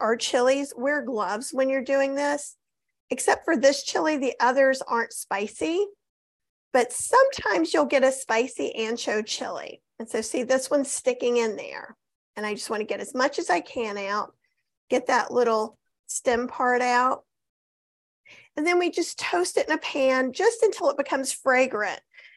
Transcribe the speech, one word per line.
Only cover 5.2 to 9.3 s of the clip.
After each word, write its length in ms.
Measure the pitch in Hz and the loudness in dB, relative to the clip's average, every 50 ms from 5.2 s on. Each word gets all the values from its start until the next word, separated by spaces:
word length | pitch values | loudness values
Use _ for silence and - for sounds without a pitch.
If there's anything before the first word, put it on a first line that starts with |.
| - - 190 196 208 220 - - 320 320 330 370 403 403 - _ _ _ _ _ _ _ _ _ _ _ _ _ _ _ - | -8 -6 -4 -4 -4 -6 -6 -4 -4 -2 0 0 -2 -2 -4 _ _ _ _ _ _ _ _ _ _ _ _ _ _ _ 2
but 200 | 254 240 247 - | 2 2 2 -2
sometimes 800 | - - - - 508 539 539 554 - - 440 403 - 330 339 - | -6 -2 4 6 6 6 6 4 -2 -2 0 0 2 0 2 2
you'll 140 | 330 294 | 0 2
get 180 | - 294 269 254 | 2 2 4 4
a 80 | 262 262 | 4 2
spicy 640 | - - - 262 262 254 262 - - 285 - - 220 | 0 -2 -2 0 0 0 0 -2 -6 -6 -6 -4 -4
ancho 460 | 220 220 233 233 - - 214 214 220 | -4 -4 -4 -6 -4 -2 -2 -2 -2
chili. 560 | - | -4